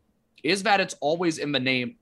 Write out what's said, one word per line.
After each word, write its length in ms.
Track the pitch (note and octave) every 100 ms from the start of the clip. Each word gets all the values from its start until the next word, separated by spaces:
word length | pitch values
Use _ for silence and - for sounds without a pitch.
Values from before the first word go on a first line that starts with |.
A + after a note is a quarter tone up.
| _ _ _ _
is 180 | D3+ G3
that 160 | G3+ G3
it's 160 | F3+ -
always 380 | C#3+ E3+ F3 -
in 120 | D3
the 80 | C#3
name. 380 | B2+ B2+ A#2+ -